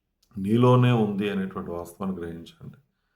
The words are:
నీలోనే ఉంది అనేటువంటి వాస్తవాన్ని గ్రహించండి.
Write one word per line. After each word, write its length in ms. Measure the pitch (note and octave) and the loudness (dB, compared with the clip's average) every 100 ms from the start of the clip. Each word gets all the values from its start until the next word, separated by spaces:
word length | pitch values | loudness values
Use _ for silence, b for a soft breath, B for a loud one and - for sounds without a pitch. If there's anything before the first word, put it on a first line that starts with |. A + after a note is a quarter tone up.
| _ _ _ G2 | _ _ _ -8
నీలోనే 540 | F#2+ A#2 B2 B2+ B2 | 0 4 6 6 4
ఉంది 380 | A#2 G#2 G2 G#2 | 2 0 -2 -4
అనేటువంటి 420 | G2 F#2 F#2+ F2+ | -4 -6 -8 -10
వాస్తవాన్ని 500 | E2+ E2+ - G2 F2 | -12 -12 -10 -8 -8
గ్రహించండి. 560 | E2+ E2 E2 _ F2 - _ _ _ | -10 -12 -18 _ -20 -20 _ _ _